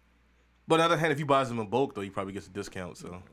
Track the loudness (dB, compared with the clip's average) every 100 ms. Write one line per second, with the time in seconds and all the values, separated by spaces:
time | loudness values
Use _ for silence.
0 | _ _ _ _ _ _ 2 4 6 4
1 | 2 0 2 2 2 -2 -2 0 0 -4
2 | -8 -6 -6 -8 -10 -10 -8 -8 -10 -12
3 | -14 -14 -16